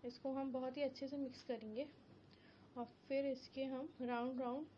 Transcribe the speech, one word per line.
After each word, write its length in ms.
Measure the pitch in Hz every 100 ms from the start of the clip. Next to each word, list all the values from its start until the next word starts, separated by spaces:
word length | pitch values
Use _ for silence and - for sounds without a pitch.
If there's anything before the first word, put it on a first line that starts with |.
इसको 280 | 247 247 269
हम 200 | 269 269
बहुत 240 | 254 254 262
ही 60 |
अच्छे 260 | 277 262 277
से 80 | 285
मिक्स 280 | 269 254
करेंगे 420 | - 226 220 220 294 - - - - - - - - -
और 60 | 240 - -
फिर 180 | 269 277
इसके 380 | 254 - -
हम 240 | 269 262 311 -
राउंड 400 | 247 240 247 254
राउंड 260 | 254 262 311